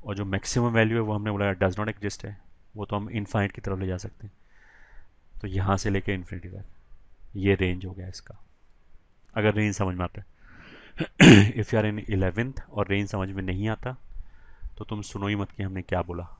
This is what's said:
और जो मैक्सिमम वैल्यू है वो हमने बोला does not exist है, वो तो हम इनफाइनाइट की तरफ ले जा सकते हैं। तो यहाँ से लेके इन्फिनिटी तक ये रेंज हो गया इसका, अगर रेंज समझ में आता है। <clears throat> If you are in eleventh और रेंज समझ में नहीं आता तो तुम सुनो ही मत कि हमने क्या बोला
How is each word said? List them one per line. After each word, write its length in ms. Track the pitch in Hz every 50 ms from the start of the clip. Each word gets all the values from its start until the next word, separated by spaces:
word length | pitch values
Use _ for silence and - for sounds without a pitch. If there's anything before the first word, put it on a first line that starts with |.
| -
और 100 | - 104
जो 80 | 95 104
मैक्सिमम 480 | 98 98 107 - - - 127 120 120 113
वैल्यू 220 | 113 113 110 113
है 60 | 117 110
वो 120 | 107 107
हमने 160 | 104 104 107
बोला 220 | 104 101 101 101 95 90
does 200 | 98 95 90 98
not 140 | 107 110 107
exist 320 | - 104 101 - - -
है, 120 | 104 104 - - - - - - - -
वो 80 | 107 101
तो 120 | - 104
हम 140 | 104 101 101
इनफाइनाइट 420 | - 113 104 - - 113 101 101 -
की 80 | -
तरफ 180 | - - 95 95
ले 80 | 98
जा 100 | 95 92
सकते 300 | 90 - 98 - - -
हैं। 80 | 101 - - - - - - - - - - - - - - - - - - _ - - -
तो 80 | - 104
यहाँ 280 | 95 98 95 98 98
से 140 | 95 - 107
लेके 240 | 98 98 95 - 101
इन्फिनिटी 340 | 92 90 - - 90 90 90
तक 160 | 92 98 95 - - - - - - - - - - _ - - -
ये 180 | 104 95 101 98
रेंज 300 | 92 95 87 90 92 95
हो 60 | 92 95
गया 160 | 95 92 92
इसका, 300 | - - - - - - - _ - _ - - - - - - - - - _ _ _ - - -
अगर 200 | 110 104 107 101
रेंज 200 | 104 107 107 104
समझ 220 | - 98 95 90
में 80 | 90 90
आता 160 | 87 - -
है। 1300 | - - - _ - - - - - - - - - - - - - - - - 180 185 123 101 101 107 113
<clears throat> 100 | 117 104
If 100 | - -
you 100 | 110 107
are 80 | 107
in 100 | 104 104 - -
eleventh 500 | 104 95 92 92 87 104 120 131 135 - - -
और 180 | - 104 101 -
रेंज 200 | 98 101 101 95
समझ 200 | - 101 95 95
में 140 | 98 95 95
नहीं 260 | 92 90 95 101 110
आता 280 | 110 - - 123 127 127 - - - - - - - - - - - - - - - -
तो 60 | 107
तुम 180 | - 110 104 101
सुनो 240 | - - 101 98
ही 100 | 101 104
मत 140 | 101 101 -
कि 120 | - - 101
हमने 200 | 95 95 95 87
क्या 200 | - 95 90 87
बोला 240 | 87 87 85 87 85 - -